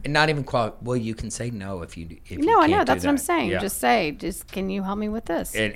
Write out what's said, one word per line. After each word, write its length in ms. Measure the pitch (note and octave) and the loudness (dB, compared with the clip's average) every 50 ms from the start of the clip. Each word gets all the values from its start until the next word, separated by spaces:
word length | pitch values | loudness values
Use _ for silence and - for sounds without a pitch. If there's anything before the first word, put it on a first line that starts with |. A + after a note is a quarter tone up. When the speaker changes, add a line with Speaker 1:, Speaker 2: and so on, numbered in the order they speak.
| - | -6
Speaker 1:
And 80 | C3+ D3 | 0 2
not 160 | D3+ D3+ D#3 | 4 4 4
even 140 | D#3 D3 C3 | 2 0 -2
qual-, 320 | - - B2 A2+ G#2 - - | 0 0 0 0 0 -2 -6
well, 160 | - A#2 B2 B2+ | -4 -2 -2 0
you 180 | A2+ A2+ A2 | 0 -2 -4
can 160 | A2 - A2 | -6 -6 -8
say 200 | - - A#2 A#2+ | -6 -6 -6 -6
no 320 | A#2+ G#2 F#2+ G2 G2 F2+ E2 | -6 -6 -6 -6 -6 -8 -8
if 120 | D#2 - | -10 -10
you, 220 | E2+ E2 E2 E2 - - | -12 -12 -12 -12 -16 -14
if 60 | - | -10
you 60 | - - | -4 0
Speaker 2:
No, 180 | C#4+ F4 A4+ G#4 | 2 4 6 6
I 80 | E4 D4+ | 6 6
Speaker 1:
can't 40 | |
Speaker 2:
know. 80 | F4 G#4 | 6 4
Speaker 1:
do 60 | F4 | 4
Speaker 2:
That's 200 | A#3+ - - E3+ | 2 2 2 2
what 40 | C#4 | 2
I'm 40 | C#4+ | 2
Speaker 1:
that. 60 | C4+ | 2
Speaker 2:
saying. 280 | - - F4 E4 C4 - | 2 0 0 2 2 0
Speaker 1:
Yeah. 80 | F#3 F#3 | 0 0
Speaker 2:
Just 180 | G3+ A3 - - | -2 -2 -2 0
say, 320 | - A#3+ A#3+ A3+ F3+ D3+ | 2 4 4 4 2 0
just, 400 | C#3+ - - - F#3+ - - - | -4 -4 -6 -8 -8 -8 -10 -10
"Can 180 | - G3 F#3+ F#3+ | -6 -6 -4 -4
you 140 | F#3+ G3+ F#3+ | -2 -4 -4
help 140 | F#3 G3+ G#3 | -4 -4 -4
me 80 | G#3+ G#3+ | -4 -4
with 180 | G#3+ A3+ - | -4 -4 -4
this?" 300 | - E4 D#4 F#3 - - | -4 -4 -4 -4 -4 -2
Speaker 1:
And, 180 | A2 A2 G#2 G2+ | -2 -2 -2 -2